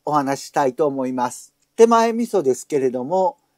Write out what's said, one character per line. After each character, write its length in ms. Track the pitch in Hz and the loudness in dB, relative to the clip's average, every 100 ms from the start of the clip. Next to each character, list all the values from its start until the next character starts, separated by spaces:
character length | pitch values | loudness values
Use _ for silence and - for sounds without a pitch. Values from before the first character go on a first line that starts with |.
| - | -2
お 80 | |
話 280 | 151 135 135 | -2 0 -4
し 20 | - | -4
し 60 | |
た 160 | 151 135 | 0 0
い 80 | 123 | 0
と 100 | 147 | -2
思 220 | 135 131 | -2 -4
い 40 | |
ま 200 | 127 123 | -4 -4
す。 240 | - - _ _ - | -6 -20 _ _ 2
手 120 | 226 | 4
前 260 | 226 226 | 4 2
味 140 | 226 233 | -2 -2
噌 160 | 190 | 0
で 100 | 131 | 0
す 140 | 123 - | -2 -2
け 100 | 147 | -2
れ 140 | 131 | -2
ど 120 | 127 | -2
も、 340 | 127 185 262 - _ | -2 0 0 -4 _